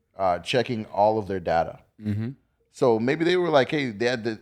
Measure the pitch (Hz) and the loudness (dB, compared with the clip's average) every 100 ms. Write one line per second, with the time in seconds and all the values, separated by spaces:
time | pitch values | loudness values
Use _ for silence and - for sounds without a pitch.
0 | _ - 95 87 85 131 113 113 107 92 | _ -2 0 0 0 -2 0 -4 -6 2
1 | 107 110 95 95 85 82 80 - _ _ | 2 2 -2 -4 0 0 0 -8 _ _
2 | 107 104 113 139 _ _ _ - 131 110 | -6 -4 -6 -10 _ _ _ 0 2 2
3 | 120 156 165 180 175 147 127 156 131 101 | 2 0 0 0 2 2 2 0 -4 -2
4 | 120 123 113 107 | -2 0 -4 -8